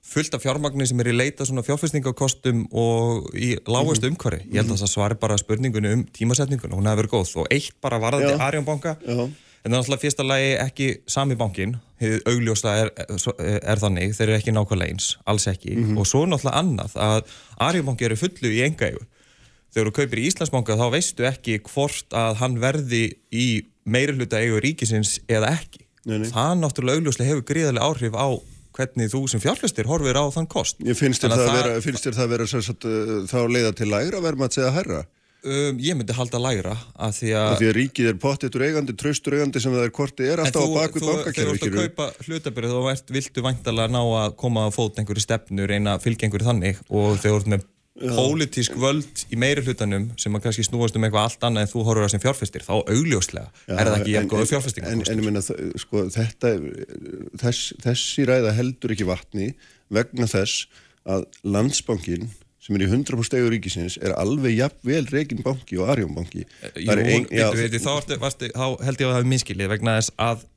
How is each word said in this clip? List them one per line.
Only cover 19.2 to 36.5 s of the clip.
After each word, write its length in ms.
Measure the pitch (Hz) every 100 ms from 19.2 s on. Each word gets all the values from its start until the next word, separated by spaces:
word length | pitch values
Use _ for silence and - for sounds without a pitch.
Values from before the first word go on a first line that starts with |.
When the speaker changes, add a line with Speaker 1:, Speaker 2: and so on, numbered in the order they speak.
| _ _ - _ _ 113
Speaker 1:
Þegar 100 | 107
þú 60 |
kaupir 240 | 107 139 120
í 80 | 139
Íslandsbanka 480 | - 160 131 113 107
þá 140 | 120
veistu 320 | 139 180 - 123
ekki 280 | 135 - 107
hvort 480 | - - 143 - -
að 260 | 113 113 110
hann 200 | 127 123
verði 560 | 127 147 135 117 113 - _
í 320 | 113 123 107 - _ -
meirihlutaeigu 720 | 123 143 135 117 110 117 107
ríkisins 580 | 135 160 110 110 104 - -
eða 220 | 113 107 160
ekki. 260 | - - - _ -
Speaker 2:
Nei, 120 | 107
nei. 100 | 110
Speaker 1:
Það 280 | 117 139 180
náttúrulega 380 | 156 - 127 151
augljóslega 300 | 160 120 127
hefur 160 | 147 -
gríðarleg 400 | 147 156 120 139
áhrif 320 | 143 117 110
á 100 | 139 120 - - -
hvernig 380 | - 131 - 113
þú 180 | 139 135
sem 120 | 113
fjárfestir 420 | 135 254 233 - 113
horfir 300 | 165 143 127
á 80 | 147
þann 160 | 151 160
kost. 320 | - - -
Speaker 2:
Ég 160 | 113 117
finnst 240 | 139 120
þér 120 | 123
Speaker 1:
Þannig 80 | 117
að 60 | 123
Speaker 2:
það 40 |
Speaker 1:
það 120 | 135
Speaker 2:
vera, 180 | 123 113
finnst 240 | 113 123 139
þér 80 | 110
það 140 | 123
vera 160 | 117 110
sem 140 | 127
sagt, 240 | 110 104 113
uh, 380 | 110 110 107 95
þá 100 | 127 117
leiða 220 | 120 113 90
til 120 | 107
lægra 340 | 104 151 196
verðmats 340 | 170 139 131 -
eða 140 | 127
hærra? 280 | 143 190 82 85 _ _ _
Speaker 1:
Um, 360 | 135 139 143 127
ég 160 | 143 165
myndi 160 | 110
halda 240 | 120 120 120
lægra, 380 | 127